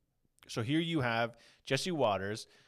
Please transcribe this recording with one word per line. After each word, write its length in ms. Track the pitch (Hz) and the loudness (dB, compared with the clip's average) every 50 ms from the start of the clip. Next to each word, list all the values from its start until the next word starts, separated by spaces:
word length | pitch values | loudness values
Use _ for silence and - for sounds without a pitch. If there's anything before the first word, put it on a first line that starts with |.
| _ _ _ _ _ _ _ _ - | _ _ _ _ _ _ _ _ -18
So 140 | - - 127 | -8 -6 -4
here 180 | 110 113 147 160 | -2 0 0 0
you 220 | 170 165 165 151 | 0 0 0 0
have 340 | 123 120 113 117 117 113 - - - - - _ - | 0 2 2 2 0 0 -2 -10 -20 -20 -20 _ -4
Jesse 260 | - 135 131 - 190 | -2 -2 0 0 -2
Waters 560 | 175 147 127 107 98 92 95 101 110 113 - _ - - _ | 0 2 4 4 2 2 0 -4 -4 -6 -8 _ -20 -20 _